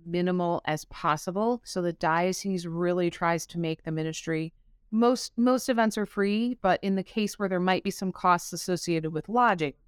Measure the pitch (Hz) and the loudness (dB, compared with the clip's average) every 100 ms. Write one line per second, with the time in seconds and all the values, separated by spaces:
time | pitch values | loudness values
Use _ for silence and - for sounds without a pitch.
0 | 165 175 180 180 175 170 - 156 - - | -4 0 2 2 0 -2 -2 -4 -6 -4
1 | 170 151 - 185 220 240 - 185 175 170 | -2 -2 -2 -2 0 -2 -4 -4 -2 0
2 | 165 165 180 180 196 185 170 165 175 180 | 0 2 0 -2 -2 -4 -4 -2 0 2
3 | 175 - 170 170 - 170 165 160 - 160 | 0 0 0 0 -4 -4 -4 -4 -6 -4
4 | 160 160 - 160 160 - _ _ - 220 | -4 -6 -4 -4 -4 -10 _ _ -4 2
5 | 233 254 - - 247 262 - 233 220 214 | 4 2 -2 0 2 2 2 2 2 2
6 | 202 - 202 208 240 254 190 180 196 190 | -2 0 0 2 -2 0 2 2 2 0
7 | 180 - 208 - 202 180 185 185 202 - | 0 -2 -2 -2 -2 2 2 2 0 -4
8 | 190 - 185 175 - 170 - 175 - 165 | -4 0 2 2 0 -8 -4 -2 0 -2
9 | 160 160 170 233 240 180 151 - | -2 -4 -2 2 4 2 -2 -6